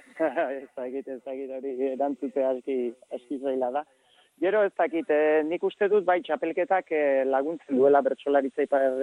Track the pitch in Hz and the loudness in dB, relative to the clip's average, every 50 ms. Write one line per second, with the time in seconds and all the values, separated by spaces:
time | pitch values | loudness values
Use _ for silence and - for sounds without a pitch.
0 | - - - - 160 143 123 170 156 127 139 131 135 - - 135 127 127 127 139 | -16 -12 -4 -2 -2 -2 0 -2 -2 -2 -4 -8 -10 -12 -10 -10 -8 -6 -6 -8
1 | 123 135 131 117 - 135 131 135 139 131 131 131 127 139 127 123 135 135 131 127 | -8 -8 -12 -12 -10 -10 -10 -8 -8 -8 -10 -8 -8 -6 -4 -2 -2 -2 0 0
2 | 139 143 135 - 143 127 - 139 131 131 131 123 - 143 135 127 120 117 117 - | -2 -2 -2 -4 -6 -4 -2 0 0 0 0 -2 -4 -4 -4 -2 -2 -4 -6 -10
3 | - - - 123 - - 147 123 135 139 131 131 127 123 131 147 151 _ _ _ | -16 -14 -14 -12 -10 -8 -8 -6 -4 -2 -2 -2 -2 -2 -4 -4 -6 _ _ _
4 | _ _ _ _ _ _ _ - 160 190 196 214 202 185 - - 170 151 160 165 | _ _ _ _ _ _ _ -4 -2 0 2 2 2 2 2 0 -2 0 0 -2
5 | 135 - 151 147 151 151 151 156 151 156 175 - 196 190 - - 208 190 208 208 | 0 2 2 4 4 4 4 4 2 0 -2 -2 -4 -4 -2 0 0 2 2 2
6 | 170 180 180 175 - - 151 131 165 165 156 185 175 - 190 180 - - 160 151 | 4 2 0 0 0 -4 -4 -4 -4 -4 -2 -2 0 0 0 -2 0 -2 0 0
7 | 147 139 135 135 127 135 135 135 139 160 175 - - - 139 123 135 139 143 139 | 2 2 2 2 2 2 0 0 0 -2 -6 -8 -6 -2 2 4 6 6 6 6
8 | 131 135 - - - 143 143 143 135 131 - 151 139 - 143 135 135 131 131 131 | 4 2 -2 -4 -2 0 0 2 0 0 -2 -2 -2 0 2 2 2 2 0 0